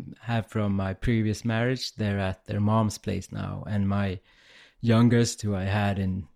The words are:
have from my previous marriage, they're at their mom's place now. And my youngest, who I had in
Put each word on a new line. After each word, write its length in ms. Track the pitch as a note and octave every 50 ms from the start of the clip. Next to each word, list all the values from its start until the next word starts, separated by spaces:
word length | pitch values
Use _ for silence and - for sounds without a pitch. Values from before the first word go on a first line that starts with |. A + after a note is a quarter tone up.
| - - - -
have 260 | - A#2 A#2 A2+ G#2
from 280 | - - A2 G#2 G2+ G2
my 200 | G2 F#2+ F#2+ F#2
previous 500 | - - B2 A#2 A2 G#2+ G#2+ G2+ - -
marriage, 500 | A#2 A2 A2+ A#2+ B2+ C3 B2 - - -
they're 220 | - G#2+ G2+ G2+ G2
at 280 | F#2+ F#2+ F#2+ - _
their 140 | - G#2 G#2
mom's 360 | G#2 G#2 A2 A2+ A2 G#2 -
place 340 | - - G2+ F#2+ F#2+ - -
now. 340 | G#2 G2+ F#2+ F#2+ G2 G2 -
And 200 | - G#2 G2+ G2
my 340 | G2 G2 G2+ G2+ F#2+ F#2 F#2 _ _ _ _ _ - - - - - _ _
youngest, 640 | A#2+ A2+ A2+ A2+ A#2+ A#2 A#2+ A#2+ A#2 - - -
who 120 | G#2+ G#2 G2+
I 100 | F#2 F#2+
had 340 | G2 G2+ G#2 G2+ G2+ G2 G2
in 280 | F#2+ F#2 F#2 F#2+ - - _